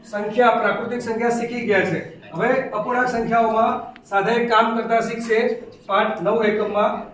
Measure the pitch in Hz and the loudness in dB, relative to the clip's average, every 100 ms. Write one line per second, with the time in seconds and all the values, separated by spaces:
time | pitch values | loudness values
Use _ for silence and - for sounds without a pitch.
0 | - 208 208 233 240 220 208 202 240 240 | -8 -6 -2 4 4 6 0 -2 -4 -6
1 | 226 233 240 233 - 240 208 190 185 160 | -4 -2 0 0 -4 -4 0 2 2 -2
2 | - - - 165 233 262 - - 247 247 | -6 -18 -12 -2 0 0 0 -4 -2 0
3 | 247 233 226 233 226 220 233 247 - - | 0 -2 0 2 2 2 2 0 -8 -16
4 | - 196 196 233 233 220 233 233 220 226 | -4 0 2 0 4 4 4 0 0 0
5 | - 233 - 220 240 - - - - 196 | 0 -6 0 0 0 -4 -10 -18 -2 0
6 | 220 160 185 226 208 208 208 208 - - | 0 -2 0 2 2 0 -2 0 0 -2
7 | - | -12